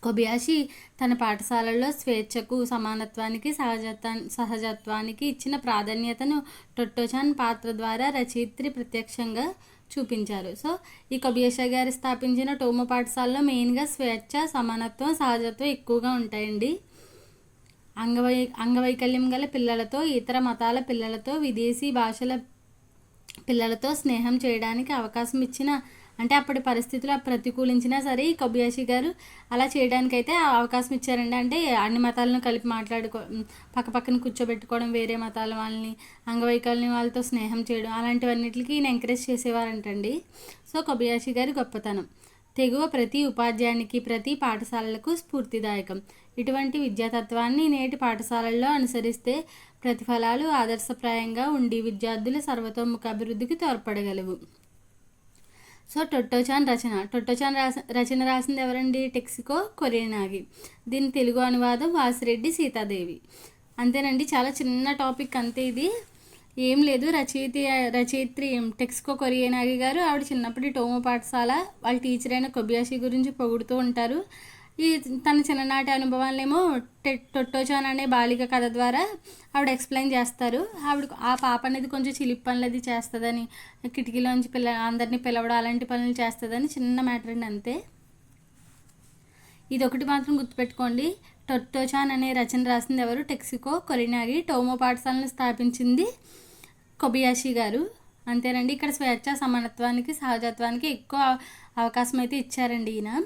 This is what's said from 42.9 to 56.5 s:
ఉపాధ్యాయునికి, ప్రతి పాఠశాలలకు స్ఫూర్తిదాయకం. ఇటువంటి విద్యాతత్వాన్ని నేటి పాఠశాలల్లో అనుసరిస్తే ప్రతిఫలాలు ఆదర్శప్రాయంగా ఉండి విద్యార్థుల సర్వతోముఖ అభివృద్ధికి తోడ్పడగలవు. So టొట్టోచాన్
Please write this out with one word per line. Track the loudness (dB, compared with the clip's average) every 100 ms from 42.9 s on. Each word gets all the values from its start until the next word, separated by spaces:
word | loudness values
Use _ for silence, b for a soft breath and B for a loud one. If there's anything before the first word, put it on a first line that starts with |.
| 2 0 2 0
ఉపాధ్యాయునికి, | 2 0 2 0 0 -2 -4
ప్రతి | -2 -4 -2
పాఠశాలలకు | -2 0 -2 -4 -4 -4 -4 -2 -2
స్ఫూర్తిదాయకం. | -2 -4 -2 -2 -2 -2 -4 -8 -10 B B -4
ఇటువంటి | 0 0 0 0
విద్యాతత్వాన్ని | -2 -2 -2 -2 -2 -2 2 2 4
నేటి | 2 0 0
పాఠశాలల్లో | 0 0 -2 -2 0 2 2
అనుసరిస్తే | 2 2 0 -2 -2 -2 -2 -4 B B B
ప్రతిఫలాలు | -2 -2 0 0 2 2 2
ఆదర్శప్రాయంగా | 2 2 -2 -4 -4 -2 0 -2 -2 0
ఉండి | 2 2 2
విద్యార్థుల | -2 -2 -4 -2 -2 -2
సర్వతోముఖ | -2 -4 -4 -2 -2 -2 -4
అభివృద్ధికి | -4 -4 -4 -2
తోడ్పడగలవు. | -2 0 -2 -2 -4 -2 -4 -6 -8 -10 _ _ _ _ _ -20 _ -20 _ b b b b -8
So | -2
టొట్టోచాన్ | 0 0 2 2 2